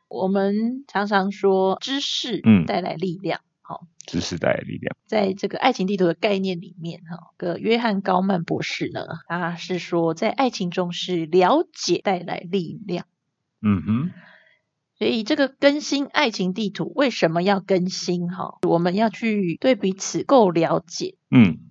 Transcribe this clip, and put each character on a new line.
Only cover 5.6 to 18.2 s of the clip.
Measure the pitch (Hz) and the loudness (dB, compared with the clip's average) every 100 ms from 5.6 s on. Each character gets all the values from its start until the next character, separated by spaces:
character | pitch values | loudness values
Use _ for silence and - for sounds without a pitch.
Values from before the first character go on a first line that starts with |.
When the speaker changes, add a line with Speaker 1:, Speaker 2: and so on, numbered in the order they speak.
| 262 | 0
Speaker 1:
情 | 233 185 | 0 -2
地 | 202 | 2
图 | 180 | 0
的 | |
概 | 165 214 196 | 2 0 0
念 | 190 175 | -2 -6
里 | 175 170 | -10 -12
面， | 165 - | -12 -12
哈， | 165 170 - - | -14 -16 -16 -8
个 | 175 170 | -6 -4
约 | 202 233 | 0 2
翰 | 233 196 | 2 -2
高 | 190 185 | 0 2
曼 | 190 185 | 2 0
博 | 165 156 | 0 -4
士 | 160 - 147 | -4 -6 -6
呢， | - - 160 - | -6 -8 -10 -8
他 | 175 170 170 | -6 -6 -6
是 | - 180 | -6 -6
说 | 175 175 165 | -2 0 0
在 | 160 220 | 0 -4
爱 | - 262 | -2 -4
情 | - 180 | -4 -6
中 | 180 175 | -4 -4
是 | 170 - 175 156 | -6 -4 -4 0
了 | 180 180 285 392 | 4 4 2 0
解 | - - 175 | -6 -2 -2
带 | 214 180 | 0 -4
来 | 170 - | -4 -10
力 | 170 190 165 156 - | -4 -6 -4 -10 -8
量。 | 175 - _ _ _ _ - | -8 -10 _ _ _ _ -4
Speaker 2:
嗯 | 107 98 | 0 0
哼。 | 78 113 175 - - - _ _ _ _ _ - | 2 0 -2 -6 -20 -20 _ _ _ _ _ -4
Speaker 1:
所 | 233 | 0
以 | 240 | 0
这 | 214 294 | 0 0
个 | 269 | 0
更 | - 277 294 | 4 2 4
新 | - 277 277 | -2 -4 -2
爱 | - 277 | 0 0
情 | 208 185 | 0 -2
地 | 190 208 | 0 -4
图 | - 160 | -4 -6
为 | - 277 | 0 0
什 | - 165 | 2 2
么 | 165 | 2
要 | 185 190 | 2 0
更 | - 190 180 | 2 0 0
新 | 185 - 175 | -4 -4 -2